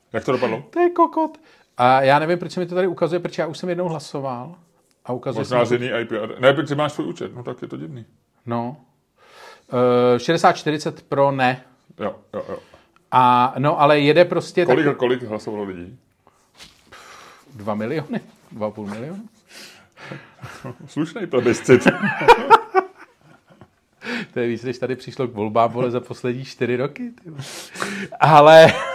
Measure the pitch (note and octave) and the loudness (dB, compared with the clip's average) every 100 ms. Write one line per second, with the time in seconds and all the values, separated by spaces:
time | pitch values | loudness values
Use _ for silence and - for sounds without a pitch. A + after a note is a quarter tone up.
0 | _ A2+ - B2+ B2 A2+ - E4+ F4 F4 | _ -8 -2 -2 -2 -4 -6 0 0 2
1 | E4 D#4+ D#4 - _ _ _ - B2 C3 | 0 0 -6 -6 _ _ _ 0 2 4
2 | C3+ C#3+ D#3 F3 E3+ - E3+ F3+ F#3 - | 4 2 2 -4 -4 -8 -6 -2 -2 -2
3 | E3 F3 E3+ - E3 - F#3 F3 F3+ D#3+ | -2 -2 -6 -6 -8 -8 -8 -6 -6 -8
4 | - D3+ C3+ A#2+ B2+ F3 _ _ _ _ | -10 -10 -10 -10 -14 -20 _ _ _ _
5 | - B2 C#3 A2+ G#2 B2 A2+ A#2+ B2 A2+ | -10 -10 -6 -6 -2 0 2 0 -2 -6
6 | A2+ G#2+ A2 A2+ B2+ C#3 C#3+ C#3+ D3 D3 | -6 -6 -8 -2 0 2 -2 -4 -4 -6
7 | D#3 E3+ G#2 B2 B2 B2 - C3 D#3 B2+ | -10 -8 -12 -12 -14 -12 -12 -14 -14 -16
8 | G#2+ _ _ _ A#2 A#2 A#2+ D3+ _ _ | -20 _ _ _ -10 -8 -8 -12 _ _
9 | _ _ _ - - - _ B2+ B2 B2 | _ _ _ -20 -20 -20 _ 0 2 4
10 | B2 A#2+ A#2+ E3 F3+ E3 D#3 D3+ - A#2+ | 4 2 0 2 2 2 -2 -6 -6 -12
11 | - C#3 C#3 C3+ B2+ B2+ - _ _ - | -6 0 0 2 -2 -2 -8 _ _ -10
12 | G2+ - _ G2+ - F#2+ - _ _ _ | -10 -10 _ -12 -12 -14 -16 _ _ _
13 | - B2 B2+ B2 B2 C3 C#3+ D#3+ D3 D3+ | -2 2 4 4 2 0 -2 2 4 4
14 | C#3+ C#3+ F3 E3+ - - E3+ C3+ D3 C#3 | 4 4 4 2 -4 -2 2 2 2 0
15 | B2 B2 A#2 G#2+ A#2 G#2 G2+ F#2 F2 C3 | -2 -2 -4 -10 -8 -10 -10 -10 -16 -20
16 | _ _ _ _ _ - - _ _ - | _ _ _ _ _ -20 -20 _ _ -20
17 | - - - - _ A#2+ G2+ G#2 A2 D#3 | -20 -20 -20 -20 _ -14 -8 -6 -4 -6
18 | C#3+ A#3 - _ _ A#2+ G#2+ G#2+ G2+ G#2+ | -6 -10 -10 _ _ -10 -8 -8 -12 -10
19 | C3+ G3 A3 _ _ - - - _ _ | -12 -14 -18 _ _ -20 -20 -20 _ _
20 | - C#3 - _ B2+ - B2+ A#2+ C#3 - | -18 -18 -20 _ -20 -18 -18 -18 -12 -8
21 | D#3 A#3 E3+ B2+ A#2+ A2 - B2+ - - | -6 -6 -4 0 2 0 4 4 4 0
22 | G3+ - - - - G#4 - F#4+ F#4+ - | -2 0 4 4 6 2 2 -4 -4 -6
23 | - _ _ _ _ _ - _ _ _ | -20 _ _ _ _ _ -20 _ _ _
24 | - A#3+ F#3+ B2+ A#2+ A2+ A#2+ B2+ B2 B2+ | -10 -10 -8 -4 -4 -4 -6 -6 -6 -8
25 | - - B2+ G#2+ G#2+ A2+ A#2 A2+ B2 A#2+ | -10 -6 -6 -4 -2 2 0 0 -4 -4
26 | B2 A#2 B2+ B2 C3+ - A#2 B2 C#3 - | -8 -8 -6 -6 -8 -6 -4 -2 -4 -8
27 | A#3+ A#3 F3 D3 C3+ - - - G3+ G3+ | -14 -14 -20 -16 -16 -16 -16 -12 -10 -10
28 | G3 - C#3 D#3 D3 D#3+ D#3+ - - | -12 0 6 8 10 12 10 6 -4